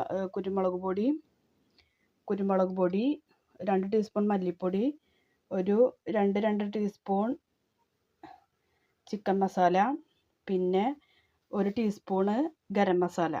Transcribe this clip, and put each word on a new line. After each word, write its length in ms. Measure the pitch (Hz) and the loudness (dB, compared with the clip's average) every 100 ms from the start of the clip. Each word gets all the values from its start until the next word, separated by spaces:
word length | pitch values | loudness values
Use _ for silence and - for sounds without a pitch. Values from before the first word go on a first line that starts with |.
| - | -2
ഏഹ്, 180 | 185 190 | -4 -4
കുരുമുളക് 500 | 196 190 196 185 180 | -6 -4 -2 -2 -2
പൊടി, 260 | 190 185 240 311 - _ _ _ _ _ _ _ _ _ - | -4 -2 0 -2 -6 _ _ _ _ _ _ _ _ _ -6
കുരുമുളക് 440 | 202 196 190 185 185 | -4 0 2 0 0
പൊടി, 280 | 180 190 254 302 _ _ _ - | 0 2 0 -2 _ _ _ -8
രണ്ട് 260 | 190 190 196 | -2 0 2
ടീസ്പൂൺ 360 | 220 208 214 208 | 0 0 0 0
മല്ലിപ്പൊടി, 560 | 202 180 175 185 190 254 302 _ _ _ _ _ | 0 -2 -4 -2 0 -2 -4 _ _ _ _ _
ഒരു 260 | 190 190 208 254 - - | -4 0 2 2 0 -4
രണ്ട്, 300 | 220 202 196 | 0 2 2
രണ്ട് 240 | 220 208 208 | 0 0 -2
ടീസ്പൂൺ 580 | 214 208 - - 196 220 311 _ _ _ _ _ _ _ _ - - _ _ _ _ _ _ - | -2 -4 -6 -4 0 0 -4 _ _ _ _ _ _ _ _ -20 -20 _ _ _ _ _ _ -12
ചിക്കൻ 300 | 208 - 196 | -8 -2 0
മസാല, 380 | 190 - 175 185 220 302 - _ _ _ - | 0 2 4 4 2 0 -8 _ _ _ -4
പിന്നെ 380 | 190 185 185 226 285 _ _ _ _ _ | -2 2 2 0 -4 _ _ _ _ _
ഒരു 200 | 208 196 | -2 -2
ടീസ്പൂൺ 560 | 202 214 202 - 190 202 220 320 - - | 0 -2 -4 -4 0 0 0 -2 -6 -4
ഗരം 260 | 196 190 180 | 0 2 2
മസാല 340 | 175 - 160 156 | 0 0 -2 -4